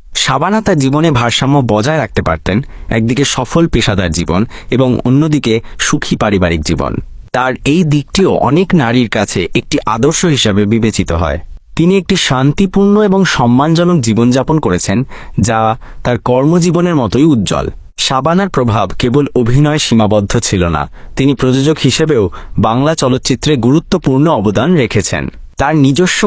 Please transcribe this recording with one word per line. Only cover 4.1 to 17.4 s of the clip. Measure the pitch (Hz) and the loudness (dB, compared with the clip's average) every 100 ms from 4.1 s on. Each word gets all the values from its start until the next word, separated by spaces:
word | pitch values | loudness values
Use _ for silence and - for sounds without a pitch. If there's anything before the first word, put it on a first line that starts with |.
জীবন | 80 82 90 110 - - | -2 -2 -2 -2 -6 -6
এবং | 123 131 120 | -2 0 0
অন্যদিকে | 123 135 160 151 117 113 - - | 0 2 2 0 0 -2 -4 -10
সুখী | - 151 - - | -4 -4 -2 -2
পারিবারিক | 107 98 87 82 | 0 0 0 -2
জীবন। | 76 76 69 - - - - | -2 -2 -2 -6 -8 -16 -8
তার | 123 127 123 135 | -4 -2 -2 -2
এই | 160 | 0
দিকটিও | 160 147 139 - 180 90 | 2 0 0 0 2 2
অনেক | - 156 190 | 2 2 2
নারীর | 175 117 120 117 | 2 2 0 0
কাছে | - 101 - 85 - | -2 -2 -2 -2 -4
একটি | - 143 - | -2 -4 -2
আদর্শ | 110 139 - 180 | 0 0 2 0
হিসাবে | 139 110 98 104 | 2 2 2 2
বিবেচিত | 113 113 98 90 | 2 0 -2 -2
হয়। | 85 82 78 - - - - | -2 -2 -4 -8 -16 -8 0
তিনি | 170 190 | 2 2
একটি | 175 185 | 0 -2
শান্তিপূর্ণ | - 127 135 - 196 196 202 202 | 0 0 0 2 0 2 4 4
এবং | 208 190 180 | 4 2 2
সম্মানজনক | - 120 123 151 165 175 175 | 2 2 4 4 2 2 2
জীবনযাপন | 117 107 120 127 123 156 | 2 2 2 2 0 0
করেছেন, | 117 87 - 98 135 - - - | 0 -2 0 -2 -4 -10 -8 -2
যা | 98 113 110 113 - - | 0 0 0 -2 -8 -8
তার | 131 120 | -4 -2
কর্মজীবনের | - 127 143 180 175 170 175 156 | 0 2 2 2 2 2 0 0
মতোই | 113 117 160 | 0 2 2
উজ্জ্বল। | 123 | 2